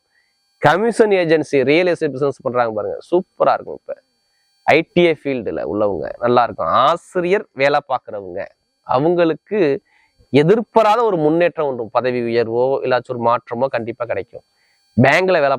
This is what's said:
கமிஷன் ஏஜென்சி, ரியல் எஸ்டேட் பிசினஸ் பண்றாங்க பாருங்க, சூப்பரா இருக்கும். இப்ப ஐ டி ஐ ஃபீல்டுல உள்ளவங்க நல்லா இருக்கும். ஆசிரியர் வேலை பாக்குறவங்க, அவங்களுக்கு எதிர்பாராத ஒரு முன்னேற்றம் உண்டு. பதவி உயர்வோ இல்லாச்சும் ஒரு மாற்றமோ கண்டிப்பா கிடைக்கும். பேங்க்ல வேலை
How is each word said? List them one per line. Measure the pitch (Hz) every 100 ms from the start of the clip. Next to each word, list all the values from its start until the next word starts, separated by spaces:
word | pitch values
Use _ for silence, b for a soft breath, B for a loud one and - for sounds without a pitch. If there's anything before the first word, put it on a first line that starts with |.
| _ _ _ _ _ _ 143
கமிஷன் | 170 233 208 214 190
ஏஜென்சி, | 170 160 143 143 127
ரியல் | 156 180
எஸ்டேட் | 160 156
பிசினஸ் | 131 143 -
பண்றாங்க | 131 120 117 107
பாருங்க, | 101 80 -
சூப்பரா | 175 - _ 147 113
இருக்கும். | 90 73
இப்ப | - - _ _ _ _ _ _ -
ஐ | 143 165
டி | 175 170
ஐ | 147
ஃபீல்டுல | - 127 95 78 64
உள்ளவங்க | 101 104 87 65 -
நல்லா | 120 123 113
இருக்கும். | 95 82 101
ஆசிரியர் | 139 170 - 180 175 196 - 123
வேலை | 139 147 -
பாக்குறவங்க, | 127 - 104 92 90 - _ _ _ -
அவங்களுக்கு | 135 156 175 170 151 _ 208 151 139 - _ _ _ _ 131
எதிர்பாராத | 156 226 214 226 214 220 233
ஒரு | 175
முன்னேற்றம் | 151 165 170 165 147
உண்டு. | 120 110 120
பதவி | 123 123 117
உயர்வோ | 117 113 117 131 139
இல்லாச்சும் | 131 123 117
ஒரு | 120 117
மாற்றமோ | 120 - 120 135
கண்டிப்பா | 120 113 110 113
கிடைக்கும். | 98 90 - _ _ _ _ _ -
பேங்க்ல | 135 160 190 175
வேலை | 139